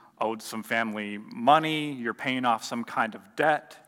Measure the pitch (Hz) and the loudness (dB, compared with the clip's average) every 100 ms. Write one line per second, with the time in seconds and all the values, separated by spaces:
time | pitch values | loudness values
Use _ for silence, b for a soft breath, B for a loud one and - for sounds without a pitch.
0 | B - 110 113 - 113 - 117 113 107 | B -4 -4 -4 -8 -8 -2 0 0 -2
1 | 104 104 107 - 120 156 160 156 147 135 | -6 -8 -10 0 6 6 6 -2 -4 -4
2 | 117 110 135 131 123 110 - 117 113 135 | -4 -4 -2 0 2 0 -2 -6 -4 -2
3 | 113 110 - - 151 147 - - | -2 -4 -8 0 2 2 -2 -20